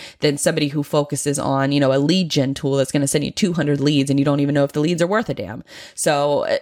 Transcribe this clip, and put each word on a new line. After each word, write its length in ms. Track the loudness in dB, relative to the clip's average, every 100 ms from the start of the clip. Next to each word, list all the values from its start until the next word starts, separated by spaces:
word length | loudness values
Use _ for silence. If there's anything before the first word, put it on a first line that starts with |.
| -18 -2
than 180 | 0 0
somebody 300 | 0 0 -2
who 120 | -2
focuses 560 | -2 0 0 -2 -4 -2
on, 340 | -2 0 0
you 80 | 2
know, 140 | 2
a 60 | 2
lead 320 | 2 0 0
gen 240 | 0 0 -2
tool 220 | -2 0
that's 140 | 0
gonna 160 | 0 0
send 160 | 0
you 80 | -2
two 220 | -2 -2
hundred 260 | 0 0 0
leads 300 | 2 2 2
and 80 | 2
you 80 | 2
don't 140 | 2
even 160 | 2 2
know 80 |
if 80 | 0
the 80 | 0
leads 240 | 0 0
are 40 | 0
worth 220 | 0 -2
a 60 | -6
damn. 280 | -8 -12 -14 -20 -16
So, 520 | -6 0 2 2 0 0
uh, 120 | -2